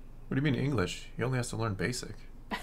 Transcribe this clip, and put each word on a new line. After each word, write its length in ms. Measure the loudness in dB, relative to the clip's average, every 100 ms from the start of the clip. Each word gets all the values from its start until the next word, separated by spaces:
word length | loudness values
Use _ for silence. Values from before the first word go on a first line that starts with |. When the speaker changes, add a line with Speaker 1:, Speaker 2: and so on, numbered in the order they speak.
| -14 -14 -2
Speaker 1:
What 80 | 2
do 100 | 4
you 60 |
mean 100 | 4
English? 460 | 4 4 2 0 -8 -2
He 60 |
only 140 | 2 2
has 120 | 0
to 80 | 0
learn 160 | 0 2
basic. 400 | 0 0 -4 -10 -12 -14 -6
Speaker 2:
<laughs> 60 | -4